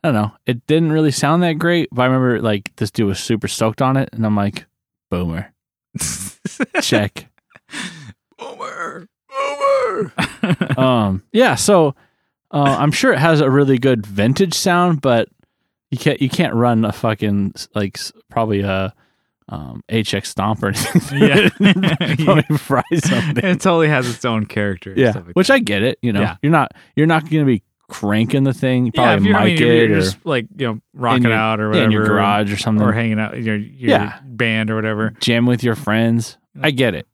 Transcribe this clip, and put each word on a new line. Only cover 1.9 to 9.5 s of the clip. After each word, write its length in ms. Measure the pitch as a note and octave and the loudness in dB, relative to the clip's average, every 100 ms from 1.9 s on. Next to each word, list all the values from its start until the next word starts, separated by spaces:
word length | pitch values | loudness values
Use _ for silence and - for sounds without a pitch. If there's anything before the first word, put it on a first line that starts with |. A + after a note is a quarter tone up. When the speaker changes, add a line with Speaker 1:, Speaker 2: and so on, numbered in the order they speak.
Speaker 1:
but 120 | B2 | 0
I 20 | B2+ | 2
remember, 360 | C3 B2+ A#2 | 2 2 0
like, 340 | A2+ G#2 - - | 0 -2 -6 -8
this 120 | G#2+ | -6
dude 160 | - G#2 | 0 -2
was 120 | F#2+ | -2
super 280 | - A2+ G#2 | -2 -2 -2
stoked 340 | - A2 A2 | -2 -2 0
on 160 | C3 C3+ | 0 0
it, 120 | C3+ | -2
and 120 | A2+ A2 | -4 -2
I'm 100 | G#2 | 0
like, 300 | G2+ - - _ _ _ _ | -2 -4 -16 _ _ _ _
"Boomer." 420 | F2+ F2 E2 F#2+ _ _ _ _ - | -4 -4 -6 -10 _ _ _ _ -10
Speaker 2:
<laughs> 840 | - - - - - - - F#4 | -8 -8 -12 -14 -16 -8 -6 -4
Speaker 1:
Check. 460 | - - G#2 - - _ _ - _ D4 F3+ E3+ C#3 - _ _ | -2 0 -2 -6 -20 _ _ -20 _ -14 -14 -14 -20 -20 _ _
Speaker 2:
Boomer. 680 | - - - - - F3 F3 _ _ | -18 -12 -14 -10 -12 -12 -20 _ _
Boomer. 840 | C5+ C#5 | -6 -6